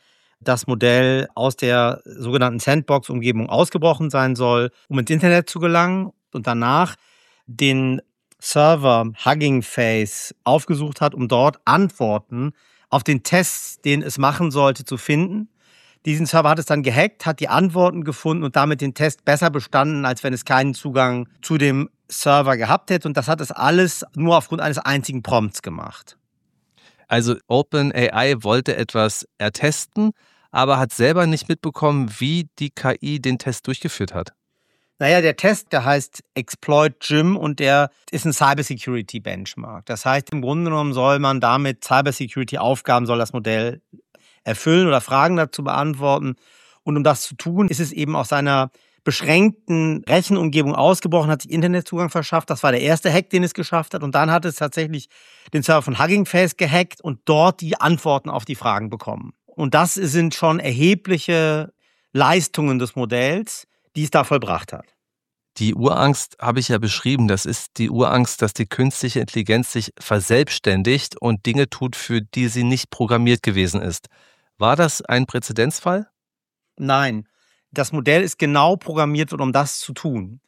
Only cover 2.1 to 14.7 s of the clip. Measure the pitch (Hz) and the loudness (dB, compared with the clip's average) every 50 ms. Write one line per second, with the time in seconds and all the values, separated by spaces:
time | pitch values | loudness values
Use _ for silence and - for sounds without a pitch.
2.1 | - - 120 120 127 135 127 123 117 110 - 139 147 160 139 - 143 135 - - | -14 -10 -6 -2 0 0 0 0 -2 -2 0 0 0 0 0 0 0 -2 -2 -4
3.1 | 127 123 117 123 113 113 110 - - 127 180 - - 170 151 170 147 131 160 143 | -6 -4 -2 -2 0 -2 -2 -2 2 0 0 2 0 0 2 2 2 0 -2 -2
4.1 | 139 135 131 131 127 117 127 120 120 120 120 123 _ _ _ - 139 131 120 - | 0 0 0 0 0 0 0 2 2 2 0 -2 _ _ _ -6 -4 -2 -2 0
5.1 | 156 151 180 175 175 175 165 - - 170 170 170 165 170 175 180 185 190 190 190 | 0 2 4 4 4 4 2 -2 -6 -2 0 2 2 2 2 2 0 -2 -4 -6
6.1 | - _ _ _ - 127 107 123 120 117 120 120 139 160 180 - - _ _ _ | -10 _ _ _ -10 -6 -4 -2 -2 0 2 2 4 2 2 0 -2 _ _ _
7.1 | _ _ _ _ _ _ _ - 117 113 143 135 135 135 131 131 131 - - _ | _ _ _ _ _ _ _ -12 -4 0 0 2 2 2 0 0 -2 -4 -6 _
8.1 | _ _ _ _ _ _ - - - 147 147 160 165 147 139 131 120 117 113 113 | _ _ _ _ _ _ -8 -2 2 4 4 4 4 4 4 4 4 2 2 -2
9.1 | 107 - - 127 147 151 147 143 135 123 113 - - 131 117 113 113 110 107 104 | -6 -4 0 0 2 2 2 2 2 0 -2 -2 -2 -2 0 0 2 0 -2 -4
10.1 | - - - - - _ - 120 143 156 - - 160 139 151 147 139 - 151 147 | -6 -12 -14 -14 -12 _ 0 2 2 2 2 0 -4 -4 -4 -6 -4 -2 -2 -2
11.1 | - 135 123 110 131 120 135 151 - - - - 139 180 196 175 - - 123 107 | -2 -2 -2 0 2 4 2 2 0 0 0 2 2 2 2 0 0 -2 -2 -2
12.1 | 104 107 - - 120 120 135 147 - _ _ _ _ _ _ - - 131 - 156 | -2 -2 -4 -6 -8 -6 -6 -6 -8 _ _ _ _ _ _ -2 -2 0 0 0
13.1 | 147 123 - - 175 185 175 - - - - - - - - 147 143 151 - 143 | -2 -2 0 0 2 2 2 0 -4 -10 -12 -14 -12 -6 -2 -2 -2 -2 -2 -6
14.1 | - 139 135 139 139 170 175 156 131 143 139 135 | -4 0 0 0 0 0 -2 -2 0 2 2 2